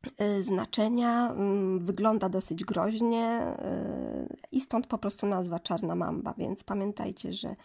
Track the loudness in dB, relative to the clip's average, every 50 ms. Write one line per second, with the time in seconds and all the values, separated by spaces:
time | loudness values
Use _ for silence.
0 | -14 -12 -4 0 0 2 2 2 2 2 0 0 0 0 2 2 2 4 4 4
1 | 4 4 4 4 2 2 2 0 2 2 2 2 2 2 2 0 0 0 0 4
2 | 4 4 4 4 2 2 0 0 -2 -2 -4 -4 -4 -2 0 0 2 0 2 2
3 | 2 2 2 2 2 2 0 0 -2 -2 -4 -4 -4 -4 -2 -2 -2 -4 -4 -4
4 | -4 -4 -4 -6 -6 -6 -10 -12 -12 -2 -2 -2 -2 0 0 -2 0 0 -4 -2
5 | -2 -2 -2 0 0 2 2 2 0 0 -2 -4 -2 -2 -2 0 0 0 0 0
6 | 0 0 -2 -2 -4 -4 -4 -4 -4 -4 -4 -6 -6 -4 -2 -2 -2 -2 -2 -4
7 | -6 -6 -6 -6 -6 -6 -6 -6 -6 -8 -8 -10 -14